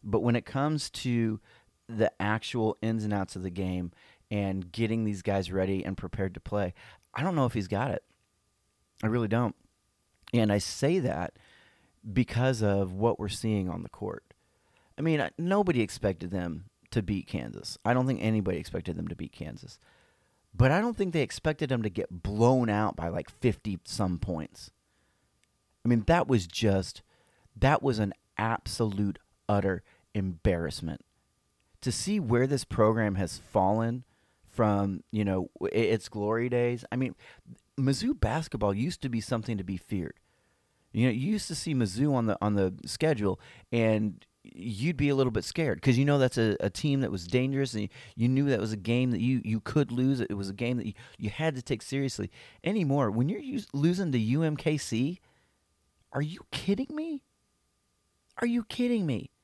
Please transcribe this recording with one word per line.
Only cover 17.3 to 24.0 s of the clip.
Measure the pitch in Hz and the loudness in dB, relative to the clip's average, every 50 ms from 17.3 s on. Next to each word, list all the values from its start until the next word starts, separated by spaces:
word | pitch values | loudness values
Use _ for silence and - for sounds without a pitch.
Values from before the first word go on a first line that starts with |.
| - 85 62 57 - 50 - - - - _ | -8 -8 -8 -8 -10 -12 -12 -14 -14 -6 _
I | 107 120 | 2 2
don't | 127 127 | 2 2
think | 131 131 85 - | 0 -2 0 0
anybody | 110 110 107 98 95 90 82 | 0 2 2 0 0 -2 -4
expected | - - - 90 87 - 82 | -6 -6 -8 -8 -6 -6 -6
them | 85 85 85 | -6 -6 -8
to | 85 | -8
beat | - 82 - - | -8 -10 -12 -10
Kansas. | - - 76 60 - - - - _ _ _ _ _ _ _ _ _ _ _ _ _ _ _ - | -12 -12 -12 -12 -14 -18 -20 -20 _ _ _ _ _ _ _ _ _ _ _ _ _ _ _ 0
But | 92 123 131 | 4 4 6
I | 147 185 | 6 4
don't | 214 240 233 | 2 0 0
think | - 196 185 160 | 0 -2 0 2
they | 165 139 | 0 0
expected | - - - _ 160 156 - 156 135 | 0 -2 -4 _ -2 -2 0 -2 -2
them | 131 120 110 | -2 0 -2
to | 107 | -2
get | 87 - 95 - 92 87 - | -2 -4 -6 -6 -8 -8 -6
blown | 101 101 107 113 120 131 131 123 113 | -4 2 4 6 6 6 4 4 2
out | 104 104 107 101 - | 2 2 2 0 0
by, | - 82 85 | -2 -4 -4
like, | 85 87 - - | -4 -4 -6 -8
fifty-some | - _ - 123 104 - _ 107 98 85 _ - - - | -12 _ 0 0 0 0 _ -6 -6 -6 _ -10 -4 -2